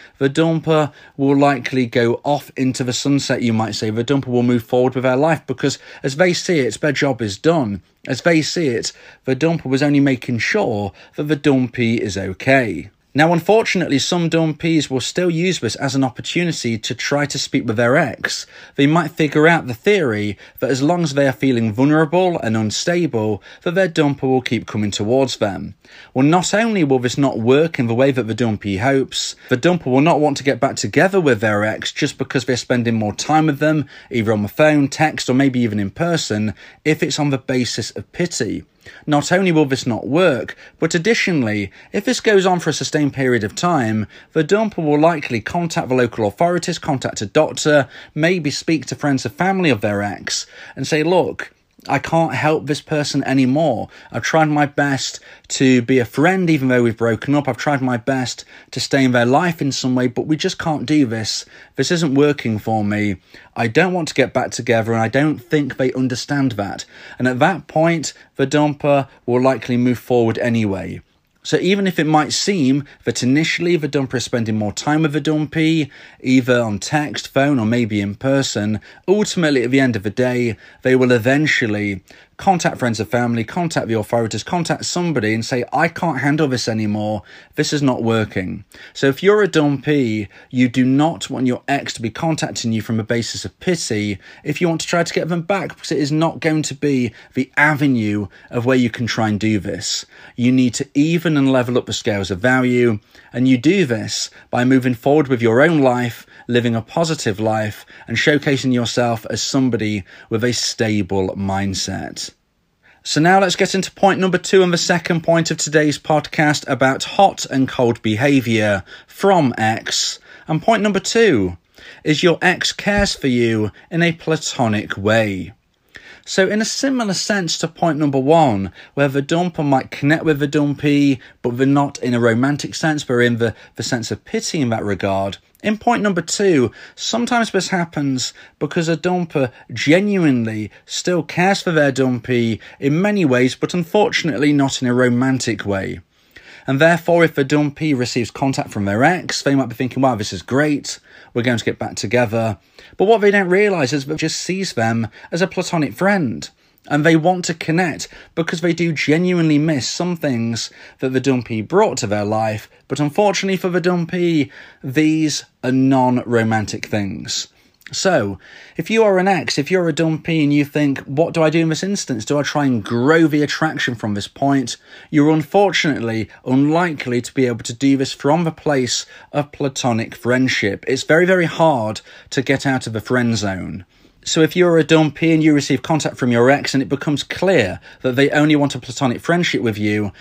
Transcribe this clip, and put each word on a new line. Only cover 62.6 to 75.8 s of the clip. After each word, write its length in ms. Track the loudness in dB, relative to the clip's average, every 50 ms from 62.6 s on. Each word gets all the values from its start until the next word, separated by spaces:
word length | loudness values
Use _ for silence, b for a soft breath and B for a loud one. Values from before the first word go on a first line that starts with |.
| -2 -2 -2 0 0
me. 320 | 0 0 0 0 -2 -2 B B B B B B B _
I 120 | -4 -4
don't 260 | 0 2 2 2 2 0
want 160 | -2 -4 -2
to 40 | 0
get 180 | 0 0 0
back 200 | 0 -2 -4 -4
together, 420 | -6 -6 -2 0 0 0 0 0 0
and 80 | 0
I 60 | 0
don't 320 | 0 0 0 0 0 -2 -4
think 380 | -4 -2 -2 -2 -2 -2 -4
they 140 | -2 -2 -2 -2
understand 580 | -2 -2 -2 -4 -6 -6 -4 -2 0 0 0
that." 340 | -2 -4 -6 -6 -8 -12 -14 B B B B B B
And 100 | B -2
at 120 | -2 2 2
that 260 | 2 2 2 -2 -6
point, 480 | -4 0 0 2 2 0 -2 -4 -8 b b b b _
the 100 | -4 -2
dumper 640 | 0 2 2 2 0 -2 -2 0 2 2 2 0 b b b _
will 160 | -2 0 2
likely 340 | 2 2 2 0 -2 -2 0
move 220 | 0 0 0 -2
forward 400 | -4 -2 0 2 2 2 2 0
anyway. 640 | -2 -2 0 0 0 0 -2 -2 -4 -6 -10 -12 -14 -16 _ _ _ _ _ _ _ -4
So 140 | -2 -2
even 300 | 0 2 2 2 2 0
if 100 | 0 -2
it 80 | 0 0
might 280 | 2 2 2 2 0 -2
seem 500 | -2 -2 -2 0 2 2 2 2 0 -2 B B B _
that 200 | -6 -4 -2 0
initially 520 | 2 2 2 0 -2 -2 -2 0 0 0
the 140 | 0 -2 -2
dumper 240 | -2 -2 -2 -2 -4
is 100 | -6 -4
spending 340 | -4 -4 -2 -2 -2 -2
more 140 | -2 -2 -4
time 300 | -6 -4 -2 0 0 2
with 120 | 0 0 -2
the 60 | -2
dumpee, 680 | -2 -2 -2 -2 -2 -2 -2 0 0 2 2 0